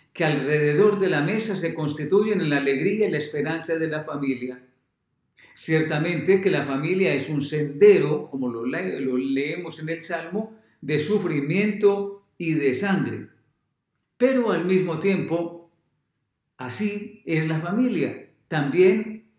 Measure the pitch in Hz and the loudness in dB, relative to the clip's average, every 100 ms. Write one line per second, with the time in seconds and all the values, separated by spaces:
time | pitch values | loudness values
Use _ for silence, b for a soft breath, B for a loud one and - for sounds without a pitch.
0 | b - 160 147 131 151 151 147 214 196 | b -2 0 0 0 2 2 4 4 4
1 | 190 151 156 220 220 165 160 - 147 147 | 2 0 0 0 -2 -4 -4 -2 -4 -4
2 | 147 196 214 190 156 143 139 131 180 214 | 2 2 4 0 0 0 2 0 0 2
3 | 196 151 151 151 156 165 165 165 160 151 | 0 0 -4 -4 -4 -4 -4 -2 -2 -4
4 | 156 143 135 123 123 123 _ _ _ _ | -6 -6 -4 -4 -6 -12 _ _ _ _
5 | _ _ _ _ b b - 160 156 151 | _ _ _ _ b b 0 0 2 -2
6 | 170 160 185 190 190 151 131 135 160 190 | -2 0 2 4 4 0 -2 -2 -2 0
7 | 180 139 156 147 - 151 143 143 208 185 | 2 0 -2 -4 -2 -4 -4 6 8 8
8 | 147 151 - 131 123 113 123 165 190 - | 4 -2 -4 -6 -4 -4 -4 -4 -4 -4
9 | 131 127 135 135 147 175 170 - 156 165 | -2 -2 0 -2 -2 -4 -10 -10 -8 -8
10 | - 165 165 196 220 B B B 147 151 | -6 -8 -6 -6 -6 B B B -4 -2
11 | 156 208 170 156 143 185 214 202 202 196 | 0 0 0 -2 0 0 0 2 2 2
12 | 202 - _ - 170 147 139 123 202 170 | -4 -10 _ -8 -2 0 2 0 0 0
13 | 123 104 - _ _ _ _ _ _ _ | -2 -6 -12 _ _ _ _ _ _ _
14 | _ - 254 262 226 170 180 190 - 156 | _ 0 2 4 0 0 2 2 0 -2
15 | 196 180 147 165 170 - - _ _ _ | 0 0 0 -2 -4 -10 -20 _ _ _
16 | _ _ _ _ _ - 127 113 208 208 | _ _ _ _ _ -14 -10 -4 -4 -4
17 | - - - 156 160 160 175 214 254 185 | -10 -12 -4 -2 0 -2 -2 0 0 0
18 | 131 - - _ - 156 143 175 185 220 | -2 -6 -16 _ -6 -2 0 4 6 4
19 | - - - | -2 -12 -18